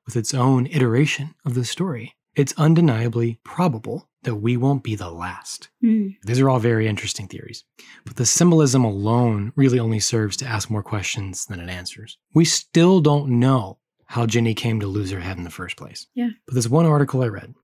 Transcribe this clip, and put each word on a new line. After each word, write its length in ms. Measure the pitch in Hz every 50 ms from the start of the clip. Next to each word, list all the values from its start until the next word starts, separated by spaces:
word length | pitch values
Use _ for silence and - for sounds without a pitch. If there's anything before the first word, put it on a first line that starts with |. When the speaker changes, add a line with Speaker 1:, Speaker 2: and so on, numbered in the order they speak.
| -
Speaker 1:
with 100 | - 107
its 180 | 120 107 - -
own 340 | 127 123 135 135 127 123
iteration 680 | 143 - 143 131 117 113 127 156 147 - - 139 156 - _ -
of 80 | 147 120
the 120 | 127 120
story, 500 | - - - 180 190 139 113 110 - _ _ _ _ -
it's 180 | - 143 - -
undeniably 840 | - 147 156 165 160 175 151 117 110 117 120 113 117 117 117 120 - _
probable 680 | - - - 180 175 117 110 - 107 110 170 _ _ _ _ -
that 120 | 123 113
we 220 | 104 104 117 123
won't 260 | 120 127 139 143 131 -
be 120 | 117 107
the 160 | 98 95 87
last. 580 | 85 82 87 92 90 - - - - - - - _ - -
Speaker 2:
Mm. 320 | 226 220 220 202 196 196 _ -
Speaker 1:
These 160 | 101 120 127
are 100 | 135 139
all 80 | 131 123
very 280 | 110 120 113 110 110
interesting 400 | 110 104 98 - 101 - - 104
theories, 360 | 95 - - - - - - - _ _ _ - - - - -
but 100 | - -
the 100 | - 123
symbolism 580 | - - - 170 180 165 160 151 135 127 135 123
alone 680 | 110 101 98 101 107 117 123 123 117 110 104 101 113 -
really 220 | 143 135 131 120 127
only 200 | 117 113 113 107
serves 380 | - - - 113 107 101 -
to 80 | - 131
ask 220 | 123 113 107 - -
more 120 | 110 104
questions 640 | 98 - 107 104 101 - - 110 98 98 92 - -
than 140 | - 101 87
it 100 | 87 90
answers. 480 | 90 90 87 - - - 107 - - _ _ _ -
We 120 | 156 170
still 560 | 160 - - - _ - 170 170 180 190 185
don't 380 | 147 151 147 147 143 135 120 120
know 400 | 123 131 135 127 95 92 - _ _ _ _ _ _
how 200 | - - 120 117
Jenny 280 | 113 110 120 117 113 110
came 240 | - - 120 110 107
to 80 | 104
lose 240 | 98 95 104 101 92
her 80 | 95 90
head 180 | 85 92 95
in 60 | 90 87
the 60 | 85
first 240 | - - 90 85 -
place. 300 | - - - - - - _ -
Speaker 2:
Yeah. 140 | 254 240 233 220 _ _
Speaker 1:
But 80 | - 123
this 140 | 127 113 113
one 160 | 127 160 170
article 340 | 160 151 147 143 135 - 127
I 60 | 127
read 260 | 117 104 95 - - - _